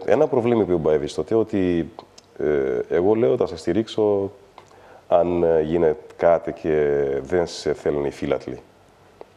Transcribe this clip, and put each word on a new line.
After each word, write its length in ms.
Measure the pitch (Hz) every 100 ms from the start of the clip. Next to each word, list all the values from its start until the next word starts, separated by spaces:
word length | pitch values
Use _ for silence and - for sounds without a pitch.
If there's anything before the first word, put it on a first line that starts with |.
| 80
ένα 220 | 117 151
πρόβλημα 340 | - 113 117
είπε 120 | 90
ο 40 | 90
Μπάεβιτς 360 | 78 78 76
τότε, 220 | - 78 110
ότι, 540 | 107 104 90 85 78 - - - - -
ε, 420 | 71 73 65 62 - 78
εγώ 180 | 92
λέω, 240 | 110 127 127
θα 80 | 85
σε 100 | 85
στηρίξω 760 | - 90 110 - 104 101 98 - - - - - - - -
αν, 360 | 87 85 87
ε, 180 | 85 82
γίνεται 360 | 78 85 82 76 - -
κάτι 340 | 85 82 -
και 540 | 76 85 76 73 71 69 69
δεν 260 | 67 90 82
σε 260 | - 78
θέλουν 320 | 73 - 73 71
οι 60 |
φίλαθλοι. 480 | - 73 67 - 65 - _ _ _ - - -